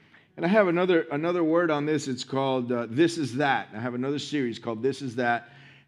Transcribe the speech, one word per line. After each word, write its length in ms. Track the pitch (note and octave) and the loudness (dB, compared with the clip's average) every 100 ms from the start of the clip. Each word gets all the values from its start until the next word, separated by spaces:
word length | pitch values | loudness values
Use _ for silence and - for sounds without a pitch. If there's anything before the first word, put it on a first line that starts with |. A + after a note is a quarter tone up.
| _ - _ - | _ -20 _ -4
And 80 | |
I 60 | E3+ | 2
have 180 | A3 F#3+ | 4 4
another, 380 | E3+ F#3 E3 - | 4 4 4 2
another 320 | C#3+ E3 F3+ | -4 -2 0
word 280 | D#3 E3+ E3+ | 2 4 2
on 160 | D3 D3+ | 0 0
this. 200 | D3+ C3+ | -2 -2
It's 160 | B2 | -6
called, 480 | - C3+ C3+ C3 A#2+ | -4 -2 0 0 0
uh, 160 | A#2+ A2+ | -2 -2
This 260 | A#2+ E3+ E3+ | 2 2 2
Is 200 | C3 B2 | -4 -2
That. 340 | C#3+ A#2+ F#2+ | 0 0 -2
I 60 | G#2+ | -8
have 140 | B2 | -6
another 240 | B2 C3+ D3 | -4 -4 -4
series 400 | C#3+ D3 A#2+ G#2+ | -4 -2 -2 -4
called 240 | A#2+ A2 | -6 -2
This 180 | C3 C3+ | -2 -2
Is 160 | C3+ A#2 | -8 -2
That. 320 | A#2+ A#2 - - - - | 0 0 -4 -20 -20 -20